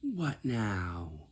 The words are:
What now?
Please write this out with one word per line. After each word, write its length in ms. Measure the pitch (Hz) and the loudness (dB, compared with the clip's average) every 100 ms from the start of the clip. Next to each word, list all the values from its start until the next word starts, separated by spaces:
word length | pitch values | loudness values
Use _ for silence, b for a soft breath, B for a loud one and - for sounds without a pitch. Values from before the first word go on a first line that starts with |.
What 360 | 294 208 156 143 | -2 0 0 2
now? 680 | - 120 110 95 90 87 82 78 73 | 0 2 2 2 0 -2 -6 -10 -16